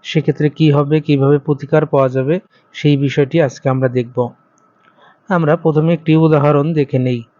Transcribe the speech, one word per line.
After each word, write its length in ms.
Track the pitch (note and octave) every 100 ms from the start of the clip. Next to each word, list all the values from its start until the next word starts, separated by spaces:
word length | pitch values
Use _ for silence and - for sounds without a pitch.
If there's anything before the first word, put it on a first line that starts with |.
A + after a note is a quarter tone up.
সেক্ষেত্রে 440 | - D#3+ D3 C#3+ D3+
কি 160 | - D#3
হবে, 260 | C#3+ C#3+ D#3
কিভাবে 360 | D3+ C#3+ C3+ D3
প্রতিকার 440 | C#3 C#3+ C3+ D#3 D3+
পাওয়া 220 | C#3+ C3+
যাবে, 260 | C3 C3 F3+ _ _ _
সেই 220 | - D3 C#3+
বিষয়টি 400 | C#3 C#3 C#3 E3
আজকে 260 | C#3+ - C#3
আমরা 200 | C3 C3
দেখব। 280 | B2+ A#2+ B2+ B2 - _ _ _ _ _ _ _ _ _
আমরা 220 | F#3 D#3 D#3
প্রথমে 340 | E3 D3+ D#3+
একটি 200 | E3+ D#3+ D#3+
উদাহরণ 500 | D#3+ D#3 D3 D3 D3
দেখে 260 | D#3+ C#3+ C3
নেই। 220 | B2+ B2 A2+